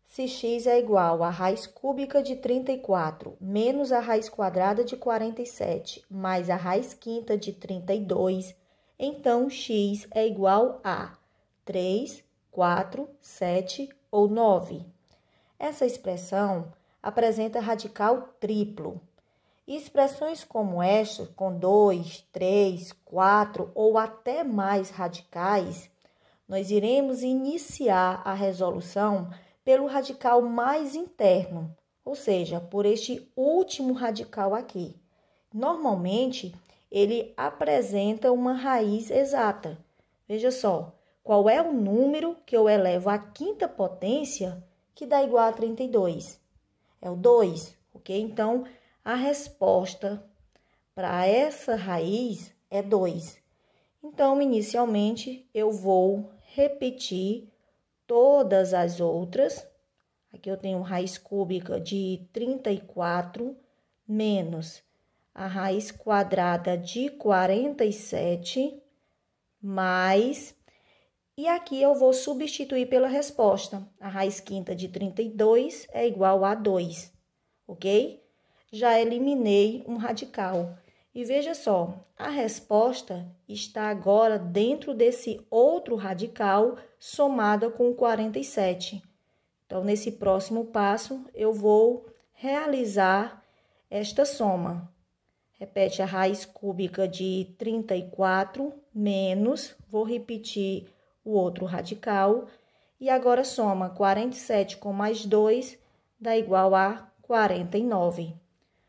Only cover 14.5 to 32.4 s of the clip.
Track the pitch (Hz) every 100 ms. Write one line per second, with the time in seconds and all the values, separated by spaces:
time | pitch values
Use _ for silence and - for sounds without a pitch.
14.5 | 180 170 - - - _ _ _ _ _
15.5 | - 302 294 254 247 190 175 180 196 202
16.5 | 180 165 - _ _ 208 208 233 220 220
17.5 | 233 220 220 208 - 208 247 254 - 208
18.5 | 214 208 - 151 175 - _ _ _ _
19.5 | _ - 294 285 277 277 277 302 320 -
20.5 | 226 202 175 180 208 214 - 165 - 190
21.5 | 175 185 208 208 180 165 - _ - 185
22.5 | 202 196 175 - - - 170 190 208 208
23.5 | 202 - - 220 220 226 - - 285 294
24.5 | 208 196 202 190 - 175 175 - 175 185
25.5 | 202 180 170 - _ _ _ _ _ -
26.5 | 190 196 208 214 269 269 254 254 262 269
27.5 | 339 - - 254 185 185 185 - 196 196
28.5 | 180 180 180 175 196 208 202 175 - _
29.5 | _ - 262 277 269 262 262 247 240 240
30.5 | 233 247 302 285 294 349 - 202 185 180
31.5 | 165 160 - _ _ - 285 - 190